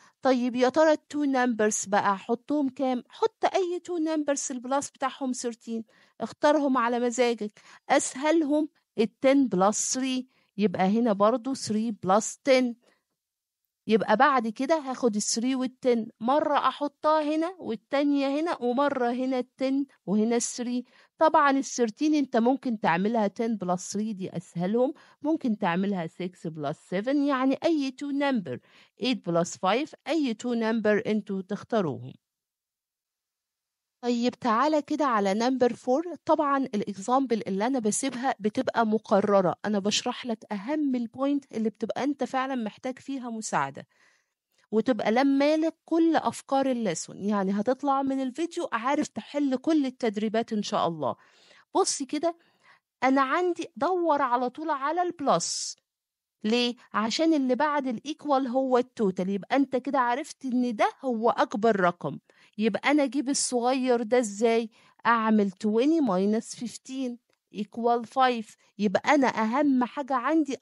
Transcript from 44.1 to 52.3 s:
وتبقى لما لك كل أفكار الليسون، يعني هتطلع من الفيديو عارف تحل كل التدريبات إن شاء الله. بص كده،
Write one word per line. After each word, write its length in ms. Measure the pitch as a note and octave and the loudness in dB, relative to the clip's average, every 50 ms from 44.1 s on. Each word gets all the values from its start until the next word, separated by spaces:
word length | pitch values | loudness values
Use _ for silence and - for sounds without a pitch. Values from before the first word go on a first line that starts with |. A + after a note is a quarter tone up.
| _ _ _ _ _ _ _ _ _ _ _ _ | _ _ _ _ _ _ _ _ _ _ _ _
وتبقى 400 | G#3 A3 G#3+ C4 B3+ G3+ - G#3 | 0 0 2 2 0 0 0 2
لما 460 | A3 B3 C#4 C#4 C#4 C#4 C#4+ D4 D#4 | 2 4 4 4 4 4 4 2 2
لك 180 | D#4+ D#4+ D#4+ - _ _ | 2 0 -2 -4 _ _
كل 300 | - D#4+ E4+ E4 E4 D#4 | -2 2 2 4 4 2
أفكار 560 | C4 - A#3+ G#3+ - - - C4+ C4+ C4+ C4+ | 2 0 -2 -4 -6 -4 -2 0 0 2 0
الليسون، 460 | B3+ A#3+ A3 F#3 E3 - - - - | 0 0 -2 -2 -4 -4 -8 -10 -10
يعني 340 | - F#3+ G#3 G#3+ G3+ F#3+ F#3+ | -6 -2 -2 0 0 0 0
هتطلع 500 | G3 G#3+ G#3 B3 C4 C4 C#4+ C#4+ C4+ C#4 | 0 0 0 -2 -2 -2 0 0 0 0
من 200 | C#4 C4+ C4+ C4+ | 0 -2 -2 -2
الفيديو 480 | C4+ B3+ A#3 D#4 E4+ E4+ - E4+ E4+ - | -4 -4 -4 -6 -6 -6 -4 -6 -6 -4
عارف 360 | - A3+ A3+ C4+ D4 D4+ D4 | -4 -4 -2 0 0 0 -2
تحل 500 | - - A3 - - - D4 D4 C4+ B3+ | -4 -6 -12 -12 -8 -4 -2 0 0 0
كل 280 | B3 - D#4 E4 D4+ C4+ | 0 0 2 2 2 0
التدريبات 680 | C4 B3+ - C4 A3 G3 G#3+ G#3+ A3 G3+ A3 A#3 - A3+ | 0 -2 -4 -4 -4 -2 -2 -2 -2 -2 -2 -2 -2 -4
إن 100 | G#3 G3 | -4 -4
شاء 240 | - G#3+ F3 - | -2 -2 0 0
الله. 280 | E3+ E3 D#3 C#3 A2+ - - _ _ _ _ _ _ _ - _ _ - | 0 -2 -2 -4 -4 -4 -6 _ _ _ _ _ _ _ -20 _ _ 0
بص 280 | E4+ G4 - - - C#4 | 0 0 0 -2 -4 -6
كده، 340 | - D4 D4 E4 E4+ | -6 -6 -4 -2 -4